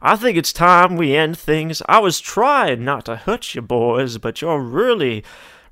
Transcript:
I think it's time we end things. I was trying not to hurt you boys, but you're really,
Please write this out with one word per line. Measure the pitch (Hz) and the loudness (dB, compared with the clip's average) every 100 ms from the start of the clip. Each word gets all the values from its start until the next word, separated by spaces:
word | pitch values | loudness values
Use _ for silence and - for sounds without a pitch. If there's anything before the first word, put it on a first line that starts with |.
I | 139 202 | 0 0
think | 247 170 | 0 0
it's | - | -2
time | - 175 175 180 170 | 2 6 6 4 2
we | 156 143 | 0 0
end | 156 165 | 0 -4
things. | - 156 156 160 - | -2 -2 -4 -6 2
I | 214 | 4
was | 196 156 | 4 0
trying | - - 254 285 190 120 | -4 0 2 2 0 -2
not | 123 139 - | -4 -4 -6
to | 113 | -8
hurt | - 240 - | -6 -6 -6
you | - | -10
boys, | 113 123 120 117 131 113 | -4 0 0 0 -2 -6
but | 113 - | -8 -6
you're | 160 151 | -4 -4
really, | 120 139 247 226 131 107 - - - - _ | -2 -2 0 0 -2 -4 -10 -20 -20 -20 _